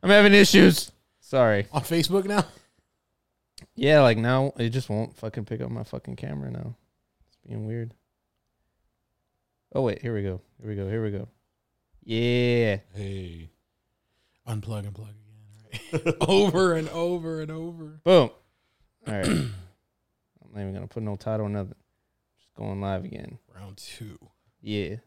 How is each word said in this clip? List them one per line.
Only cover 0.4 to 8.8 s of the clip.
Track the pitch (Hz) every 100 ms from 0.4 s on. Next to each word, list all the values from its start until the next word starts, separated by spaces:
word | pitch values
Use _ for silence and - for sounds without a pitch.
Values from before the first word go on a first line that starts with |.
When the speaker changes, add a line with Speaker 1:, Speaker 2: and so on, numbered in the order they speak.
| 190 196 190 165 - _ _ _
Speaker 1:
Sorry. | - 135 117 104 101
Speaker 2:
On | 147
Facebook | - 165 156 190
now? | 196 202 170 - _ _ _ _ _ _ _ _ _ - -
Speaker 1:
Yeah, | - 131 151
like, | 135 113
now | 117 131 135 -
it | 117
just | 123 127
won't | 107 113 -
fucking | 110 113
pick | 107 113
up | 123
my | 117
fucking | - - - -
camera | 135 143 135
now. | 120 123 120 _ _ _ _ _
It's | _ -
being | 113 107
weird. | 117 117 - _ _ _ _ _ _ _ _